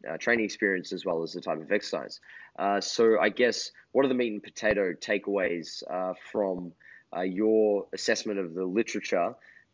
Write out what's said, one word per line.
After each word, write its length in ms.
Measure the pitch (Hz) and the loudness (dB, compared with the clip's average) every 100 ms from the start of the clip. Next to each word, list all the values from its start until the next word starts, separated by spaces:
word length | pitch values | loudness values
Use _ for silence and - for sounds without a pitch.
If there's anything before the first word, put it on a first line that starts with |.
| - | -10
uh, 80 | 80 | -4
training 300 | - 120 107 | 0 2 0
experience 460 | - 101 92 - | 0 0 0 -2
as 120 | 92 | -6
well 180 | 95 82 | -2 -2
as 100 | 82 | -2
the 80 | 90 | -6
type 200 | 95 80 | -4 -4
of 100 | 78 | 0
exercise." 480 | 104 - 85 57 - - - - - | -2 0 -6 -6 -14 -20 -20 -16 -4
Uh, 220 | 98 101 | 0 0
so 400 | - - 113 107 | 0 4 6 6
I 80 | 101 | 4
guess, 420 | 95 120 113 - - - | 4 2 2 -6 -14 -4
what 120 | 127 | 2
are 40 | 139 | 2
the 60 | |
meat 180 | 127 120 | 2 0
and 100 | 104 | -4
potato 520 | - - 107 104 95 | -10 -2 0 2 0
takeaways, 880 | 82 - 104 101 98 90 87 78 - - | -2 -2 -2 0 0 0 -2 -6 -12 -8
uh, 260 | 90 92 90 - | -4 -4 -6 -6
from, 400 | 110 98 90 87 - - - _ 85 | -2 -2 -2 -8 -14 -20 -20 _ -4
uh, 40 | |
your 640 | 95 92 107 110 107 101 - | -4 0 4 6 6 4 -2
assessment 480 | 95 - 110 110 98 | -6 -2 -2 -2 -4
of 140 | 87 | -4
the 100 | 82 | -4
literature 720 | 92 98 110 107 - 92 87 127 - - _ | -2 0 0 -2 -2 0 0 -4 -18 -20 _